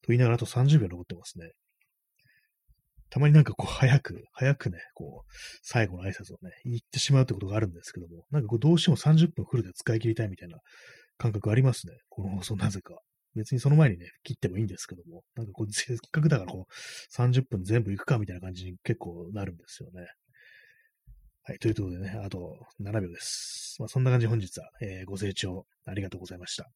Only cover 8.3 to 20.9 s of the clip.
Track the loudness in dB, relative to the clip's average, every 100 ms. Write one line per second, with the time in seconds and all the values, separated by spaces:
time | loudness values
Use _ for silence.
8.3 | -2 0 2 4 4 4 2 6 6 6
9.3 | 2 -2 -2 -2 -6 -2 0 0 0 -4
10.3 | -6 -14 -18 _ -20 -20 -20 _ _ -2
11.3 | 0 2 4 4 2 -8 -20 _ -8 -6
12.3 | -6 -6 -2 -2 -4 -12 -20 _ _ _
13.3 | -10 -4 0 4 6 6 4 -8 _ -12
14.3 | -6 -4 -2 -4 -6 -14 -16 -18 -20 _
15.3 | -12 -12 -8 -6 -6 -6 -8 -4 0 2
16.3 | 4 0 -2 -12 -16 -16 -16 -12 0 4
17.3 | 4 0 -6 0 0 0 -4 0 0 0
18.3 | -8 -10 -12 -12 -10 -4 -4 -4 -12 -12
19.3 | -8 -8 -10 -20 -20 -18 -16 -18 -20 _
20.3 | _ -20 -20 _ _ _